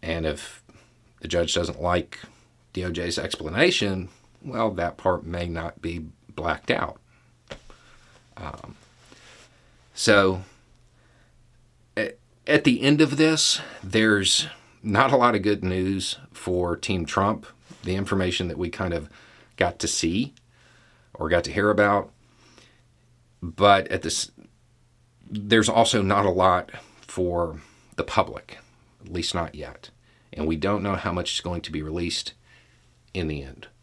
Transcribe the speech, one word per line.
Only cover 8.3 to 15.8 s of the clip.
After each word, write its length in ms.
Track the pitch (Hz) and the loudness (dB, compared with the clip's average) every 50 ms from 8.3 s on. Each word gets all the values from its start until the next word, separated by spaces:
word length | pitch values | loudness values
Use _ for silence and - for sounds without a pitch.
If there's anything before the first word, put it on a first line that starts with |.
| _ - | _ -14
Um, 380 | - - - - - - - - - _ _ _ - - - - - - - - - _ _ _ _ _ _ _ _ _ _ | -14 -14 -14 -14 -16 -18 -20 -20 -20 _ _ _ -20 -20 -20 -20 -20 -20 -20 -20 -20 _ _ _ _ _ _ _ _ _ _
so, 480 | - - - 104 101 98 95 95 92 95 - - _ _ _ _ _ _ _ _ _ _ _ _ _ _ _ _ _ _ _ _ _ _ _ _ _ _ _ _ - | -4 4 6 6 8 6 4 2 0 -6 -12 -20 _ _ _ _ _ _ _ _ _ _ _ _ _ _ _ _ _ _ _ _ _ _ _ _ _ _ _ _ -4
a-, 160 | 110 - - _ _ _ _ _ _ | -4 -4 -6 _ _ _ _ _ _
at 200 | - 143 151 - | 2 2 4 6
the 180 | 143 123 - - | 4 2 4 4
end 180 | 139 147 147 | 4 6 6
of 160 | 156 139 143 139 | 4 2 4 2
this, 420 | 156 156 160 151 - - - - - - - - | 4 4 4 2 2 0 0 -2 -4 -10 -16 -16
there's 680 | - 95 98 110 110 110 107 101 95 92 - - - - - - - _ _ _ - | -14 0 2 4 6 6 4 4 4 2 2 0 0 -4 -8 -18 -20 _ _ _ -6
not 280 | 107 98 104 131 131 | 0 2 4 4 4
a 60 | 135 131 | 6 6
lot 160 | 120 120 113 | 6 6 4
of 80 | 104 | 4
good 220 | 90 104 104 98 - | 2 2 0 2 0
news 540 | 92 92 92 | -2 0 0